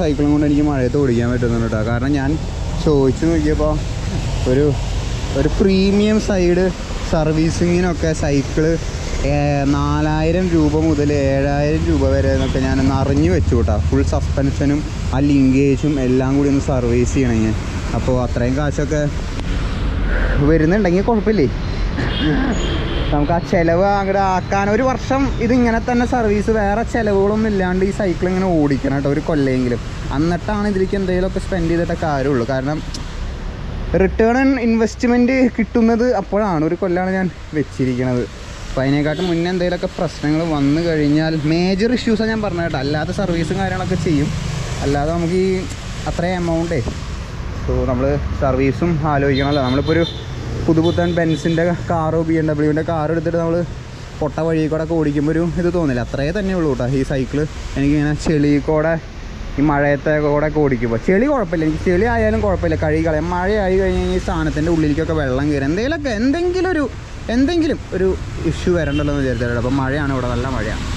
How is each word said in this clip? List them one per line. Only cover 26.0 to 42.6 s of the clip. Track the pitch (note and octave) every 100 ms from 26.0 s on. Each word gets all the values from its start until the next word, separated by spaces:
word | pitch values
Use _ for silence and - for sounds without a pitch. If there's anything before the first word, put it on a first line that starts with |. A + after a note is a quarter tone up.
| B3 B3+
സർവീസ്, | A3 G#3 G#3+ A3
വേറെ | G3+ G#3 A3+ B3
ചിലവുകളൊന്നും | G#3+ G3 G3 G#3+ A3
ഇല്ലാണ്ട് | G3+ F#3 F#3 G3
ഈ | F#3
സൈക്കിൾ | G3+ E3 F3+
ഇങ്ങനെ | F#3 F#3+ E3
ഓടിക്കണം | D3 C3 C3+ C#3
കേട്ടോ, | C#3 D3
ഒരു | D3+
കൊല്ലയെങ്കിലും. | D#3 C3+ B2+ B2+ A#2 - - - C3+
എന്നിട്ടാണ് | D#3+ F3 - G#3 G#3
ഇതിലേക്ക് | F#3+ F#3+ G3
എന്തെങ്കിലുമൊക്കെ | F#3 F3+ F#3 F#3+ -
സ്പെൻഡ് | F#3+ E3
ചെയ്തിട്ടേ | E3+ E3+ E3 E3
കാര്യമുള്ളൂ. | C#3+ C3 C3+ A#2
കാരണം | C3 C3 D3+ - - - - - - - - - - - E3+
റിട്ടേൺ | F#3+ - A3+ B3
on | C4+ C4+ A#3
ഇൻവെസ്റ്റ്മെന്റ് | A3+ A3 - A#3+ A#3+ B3 C4 B3 -
കിട്ടുന്നത് | A3 B3 A3+ A#3 B3+ G#3
അപ്പോഴാണ്. | F#3+ G3 G#3+ D#3+ D#3
ഒരു | F3
കൊല്ലമാണ് | G3+ F3 F#3 F#3+
ഞാൻ | F3+ - - D3+
വെച്ചിരിക്കണത്. | C3+ - C3 B2 B2+ B2 G#2 - - - -
അപ്പോൾ | -
അതിനെക്കാട്ടും | C3+ C#3+ D3 D#3 F#3
മുന്നേ | E3 F3
എന്തെങ്കിലുമൊക്കെ | F#3 F3+ F3 F#3 -
പ്രശ്നങ്ങൾ | E3+ - D3 D#3 E3 D3
വന്നു | C#3 D3+ E3+
കഴിഞ്ഞാൽ, | D#3 D3 D3+ D#3+ D#3+ D3
മേജർ | E3 F3+ F#3+ A#3 B3
ഇഷ്യൂസാണ് | A#3+ G#3+ A3
ഞാൻ | A3 G#3
പറഞ്ഞത് | E3+